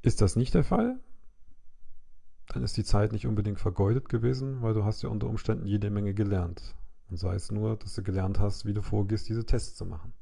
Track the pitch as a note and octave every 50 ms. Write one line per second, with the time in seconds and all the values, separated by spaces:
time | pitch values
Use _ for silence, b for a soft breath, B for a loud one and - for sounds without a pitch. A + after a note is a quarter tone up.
0 | - B2 - - A#2 F#2 - A#2 B2 B2+ - E3+ D3+ - - - A3 B3 B3+ B3+
1 | - - - - - - - - - - - - - - - - - - - -
2 | - - - - - - - - - - - B2+ B2 G#2+ - - G#2 - - G2+
3 | G#2 A2 A2 G#2 - B2 A2 G#2 G#2 G#2 G2+ - - G#2 F2+ - G2 G2 A2+ C3
4 | C#3 - B2+ A2+ A2+ B2 C3 C3 C3+ C3+ C3+ B2+ A#2 A2 A2 A2 G2+ G#2 A2 -
5 | - - A2+ G#2 A#2+ A#2 A2+ G#2+ - - A2 - - G2+ G2+ G#2 G#2 G#2 G#2 G2+
6 | G#2 G2+ G2 G2+ G#2+ G2+ G2+ F#2+ F2+ F2 E2+ - - - - - - - - -
7 | - - F2+ E2+ - F2+ F#2 F#2+ - - G#2+ G#2 G#2+ G#2+ A2 G#2+ - F#2+ - -
8 | G2 G2 F#2+ F#2+ F#2 G2 G2+ - G2+ G2+ G#2 - - G#2 G2+ G#2 G#2 - G#2 G2+
9 | G2+ G2 G#2+ G2+ - - A2 A#2 A2+ - - A#2 - - - - - D#2 C#2+ D#2+
10 | - - - -